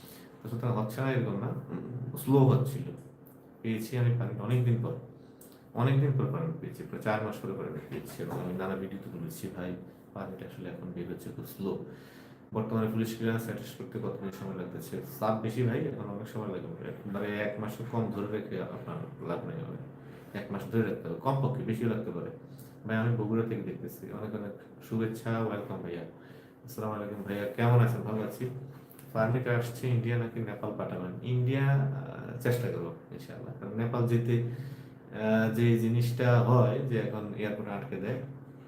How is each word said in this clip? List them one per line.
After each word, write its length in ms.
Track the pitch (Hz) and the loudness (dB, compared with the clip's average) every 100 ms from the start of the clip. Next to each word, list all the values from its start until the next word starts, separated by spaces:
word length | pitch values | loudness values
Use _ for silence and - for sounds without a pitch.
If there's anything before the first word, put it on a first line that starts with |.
| - - - - | -18 -18 -18 -12
তো 60 | - | -6
সুতরাং 240 | 117 123 | -2 0
হচ্ছে 280 | 107 - 131 | 0 0 0
না 100 | 135 | 2
এরকম 280 | 120 107 98 | 2 0 0
না, 80 | - | -2
উম, 720 | - - 92 - - - - | -4 -6 -8 -6 -6 -6 -4
স্লো 220 | 131 139 | 6 8
হচ্ছিল। 440 | 127 - - - - - - - - - - - | 10 8 4 -2 -6 -8 -14 -20 -20 -20 -20 -6
পেয়েছি 360 | 113 110 - 123 | -2 -2 -2 4
আমি 180 | 117 120 | 4 4
পারমিট 220 | 104 101 | 0 -2
অনেকদিন 360 | 104 127 120 113 | 2 4 4 4
পর, 100 | - - - - - - - - - | 2 -4 -10 -18 -20 -20 -20 -20 -8
অনেকদিন 380 | 110 135 139 - - | 2 6 6 6 4
পর 80 | 104 | 2
পারমিট 240 | 82 82 - | 0 -2 -2
পেয়েছি, 220 | - - | -8 -8
প্রায় 200 | - - | -8 -4
চার 200 | 110 107 | 0 0
মাস 120 | 104 - | 0 -4
পরে 180 | 98 | -6
পারমিট 280 | 85 80 78 - | -4 -4 -6 -8
পেয়েছি। 340 | - - - | -10 -8 -8
এবং 160 | 85 87 | -6 -4
আমি 140 | 90 | -4
নানা 220 | 92 95 95 | -2 -2 -4
ভিডিওতে 440 | 92 98 - 85 | -4 -8 -8 -8
বলেছি, 300 | 82 - - 92 | -8 -8 -8 -6
"ভাই, 200 | 90 90 - - - | -6 -6 -10 -18 -14
পারমিট 300 | 98 95 92 | -10 -8 -8
আসলে 260 | - - 87 | -10 -10 -10
এখন 220 | - 90 90 | -8 -8 -6
বের 140 | 87 | -6
হচ্ছে 200 | 82 - - | -6 -8 -10
খুব 100 | 82 | -10
স্লো।" 400 | - 95 - - - - - - - - | -4 -4 -4 -8 -14 -18 -18 -20 -20 -6
বর্তমানে 340 | 110 110 113 110 | -4 0 2 2
পুলিশ 240 | 110 110 - | 2 0 0
ক্লিয়ারেন্স 300 | 113 113 - | 0 0 -2
অ্যাটাচ 300 | 101 - - | -6 -8 -10
করতে 220 | - - | -8 -4
কতদিন 320 | 101 - 98 - | -4 -4 -6 -6
সময় 180 | 95 92 | -8 -6
লাগতেছে? 440 | 87 82 - 95 - - | -6 -8 -8 -8 -8 0
চাপ 220 | 107 110 | 2 2
বেশি 220 | 110 127 | 0 2
ভাই, 160 | 117 135 | 2 4
এখন 300 | - 107 104 | 0 -2 -6
অনেক 180 | 101 110 | -6 -6
সময় 200 | 107 101 | -6 -4
লাগে, 460 | 90 85 - - - 101 | -4 -6 -8 -8 -8 -6
মানে 360 | 101 104 104 | -2 -2 0
এক 180 | 104 110 | 0 -2
মাসও 240 | 107 - - | -4 -4 -2
কম 200 | 113 107 101 | 0 0 -2
ধরে 120 | 101 | -2
রেখে 340 | 107 - - | -2 -4 -4
আপনার 680 | - - - 82 - - 85 | -4 -6 -6 -6 -8 -8 -4
লাভ 100 | 85 85 | -4 -4
নেই, 180 | 82 - | -6 -6
হবে 260 | - - - - - - 101 | -8 -10 -14 -16 -16 -10 -8
এক 120 | - | -4
মাস 100 | 98 95 | -4 2
ধরে 180 | 113 98 | 2 2
রাখতে 200 | - 85 | 0 -4
হবে 100 | 85 | 0
কমপক্ষে, 440 | 135 135 127 - | 2 4 2 2
বেশিও 260 | 110 110 113 | -2 0 0
লাগতে 220 | 101 - | 0 -2
পারে। 200 | 85 - - - - - - 110 | -6 -6 -10 -16 -16 -16 -14 -2
ভাই, 100 | 110 | 2
আমি 200 | 117 113 | 2 2
বগুড়া 260 | 104 113 | 2 2
থেকে 180 | 113 104 | 2 -2
দেখতেছি, 500 | 92 - - - 95 | -4 -6 -10 -10 -10
অনেক 240 | 104 107 107 | -8 -6 -6
অনেক 160 | 101 - - - - | -6 -10 -16 -18 -4
শুভেচ্ছা। 500 | 113 110 - 117 113 | 0 0 -2 0 0
ওয়েলকাম 420 | 107 101 - 92 | 2 -2 -4 -6
ভাইয়া। 200 | 87 85 - - - - - - - | -4 -6 -8 -12 -18 -18 -20 -18 -12
আসসালামু 280 | - 107 | -4 -4
আলাইকুম 300 | 107 101 101 | -2 -4 -6
ভাইয়া, 220 | 95 101 104 | -4 -2 -2
কেমন 340 | - 120 120 | 4 8 8
আছেন? 220 | 113 104 | 8 4
ভালো 220 | 101 110 | 0 -2
আছি। 260 | 101 - 127 - - - - - - | -2 -4 -6 -6 -12 -14 -18 -18 -4
পারমিট 340 | 113 123 127 123 | 2 4 4 4
আসছে 400 | 120 - - 127 | 2 2 -2 2
ইন্ডিয়া 300 | 113 117 117 | 2 4 2
নাকি 220 | 113 117 | 0 -2
নেপাল 340 | 104 101 104 - | -4 -4 -4 -4
পাঠাবেন? 340 | 90 92 90 - | -4 -4 -4 -6
ইন্ডিয়া, 420 | 123 123 123 135 139 | 0 2 4 6 6
আহ, 760 | 139 139 - - - - - | 6 4 0 -6 -8 -8 0
চেষ্টা 300 | - - 95 | 2 2 2
করবো 220 | 85 82 - - | -2 -4 -8 -12
ইনশাআল্লাহ, 420 | - - 117 - - | -12 -10 -10 -10 -8
কারণ 180 | 101 110 | -6 -2
নেপাল 300 | 117 123 117 | 0 2 4
যেতে, 360 | 117 120 117 | 4 4 2
আহ, 1120 | - - - - - - - 107 110 110 110 | 2 -4 -8 -12 -14 -18 -12 0 4 6 6
যে 260 | 113 120 113 | 6 6 6
জিনিসটা 600 | 113 120 120 - 123 120 | 6 4 4 4 6 8
হয় 400 | 123 127 120 - | 8 8 8 4
যে 200 | 127 110 | 2 2
এখন 340 | 104 107 104 101 | 0 -2 -4 -2
এয়ারপোর্টে 340 | 107 107 104 | -2 -2 -4
আটকে 240 | 101 - 92 | -6 -4 -4
দেয়, 260 | 104 - - - - - | -2 -4 -6 -12 -14 -16